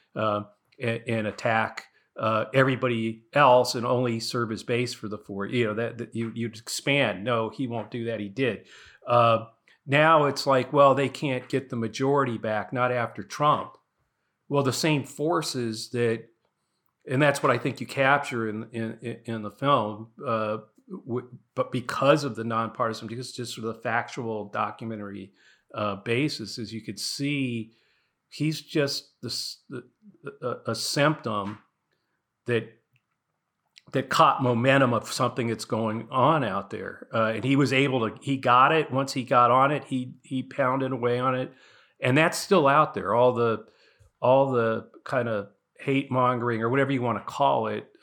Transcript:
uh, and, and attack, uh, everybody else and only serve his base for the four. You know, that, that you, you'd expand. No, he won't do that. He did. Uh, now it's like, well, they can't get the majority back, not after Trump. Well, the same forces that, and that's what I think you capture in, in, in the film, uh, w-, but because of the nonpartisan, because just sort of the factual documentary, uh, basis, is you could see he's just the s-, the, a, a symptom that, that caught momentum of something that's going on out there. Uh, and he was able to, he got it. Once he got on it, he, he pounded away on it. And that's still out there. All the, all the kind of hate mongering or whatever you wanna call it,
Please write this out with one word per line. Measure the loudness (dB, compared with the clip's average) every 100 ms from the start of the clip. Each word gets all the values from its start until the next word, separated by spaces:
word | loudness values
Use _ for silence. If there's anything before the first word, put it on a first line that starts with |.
| _ -4
uh, | -2 -2 -4 _ _ _
and, | -4 -4 -2
and | -2 -2
attack, | -2 0 0 0 -6 -16 _ _ -4
uh, | 0 0 0
everybody | 2 2 2 0 0 -2 -6 _
else | 4 8 8 6
and | 0 0
only | 0 0 -2
serve | -4 -4 -4
his | -4
base | -2 -2 -2
for | -6 -10
the | -12
four. | -10 -8 -4
You | -2 0
know, | -2
that, | -4 -6
that | -10
you, | -6 -8 -6
you'd | -8 -8
expand. | -12 -6 0 2 2 0
No, | -2 -2 -2
he | -4 -6
won't | -6 -8
do | -8 -6
that. | -6
He | -8
did. | -2 -2 -2 -10 -20 -20 -20 2
Uh, | 6 6 4 0 _ _ _ 0
now | 4 6 6 4
it's | 0 2
like, | 2 2
well, | 6 6
they | 6 2
can't | -2 -4 -4 -2
get | -4 -4
the | -6
majority | -6 -2 0 2 0 -2
back, | -4 -4 -4
not | -2 0
after | 0 -4 -6
Trump. | -14 0 2 2 -2 -14 _ _ _ _ _ _ _
Well, | 0
the | 0
same | 0 0 0 -2
forces | -6 -2 -2 -2 -4 -6 -6 -8
that, | -2 0 0 -6 _ _ _ _ _ _ _ -4
and | 2
that's | 2 4
what | 2
I | 2
think | -2 -6
you | -8
capture | 0 2 2 0 -4 -4
in, | -6 -8
in, | -8 -8 -8 -12 -12
in | -8 -8
the | -8
film, | -4 2 2 2 -6 -12 -12 -4
uh, | -2 -2 -4 -8 _ _ -16 -6
w-, | -6 -8 -16 _ -6
but | -4
because | -4 -6 0 4 4 2
of | -6
the |
nonpartisan, | -4 -2 -4 -4 -4 -4 -10
because | -12 -12
just | -12 -12 -8
sort | -10
of | -8
the |
factual | -4 -2 -4 -8 -8 -8 -8
documentary, | -6 -6 -6 -10 -10 -10 -12 -14 _ _ _ _
uh, | -6 -4 -4
basis, | -4 -2 -2 -4 -10 -12
is | -12
you | -12
could | -12 -10
see | -10 -6 -6 -4 -4 -6 -10 _ _ _ _ _ _
he's | -6 -4 -4
just | -6 -2 -2 -4 -10 _
the | -10
s-, | -8 -10 -14 _
the, | -16 -16 _ -20 _ -18 -10
a, | -8 -8 -6
a | -6
symptom | -4 2 2 2 -4 -6 -6 -10 _ _ _ _ _ _ _ _ -4
that, | -2 -4 _ _ _ _ _ _ _ _ _ _ _ _
that | -6 -4
caught | 2 2 4
momentum | 0 2 4 4 4
of | 2 -4
something | -2 -2 -2 -4
that's | -4
going | -4 -4 -2 -4 -4
on | 2 4 4
out | 0 -4 -6
there. | -10 -12 -14 -6
Uh, | -2 0 0
and | 2
he | 4
was | 4
able | 4 2 2 -2
to, | -4
he | -6 -2
got | 4 6 6
it. | 4 2
Once | -2 -2
he | -4
got | 2 4 6
on | 6 4
it, | 2 -4
he, | -6 -6 -12
he | _ -8
pounded | -6 -2 0 0 -2
away | -2 -2 0
on | 0 -2
it. | -4 -10 _ _ _ _
And | 2 4
that's | 4 0
still | 2 4 6
out | 4 4
there. | 0 0 4
All | 4
the, | 4 0 0 -6 _ _ _ _ _
all | 4 4 4
the | 2 2 0 -6 -18 -6
kind | -4 -2
of | -4 -6 _ _ _
hate | -2 -2 0
mongering | 0 2 2 -2 -2
or | 0
whatever | 0 0
you | 0
wanna | -2 -4
call | -6 0 0 2 -2
it, | -6 -10 _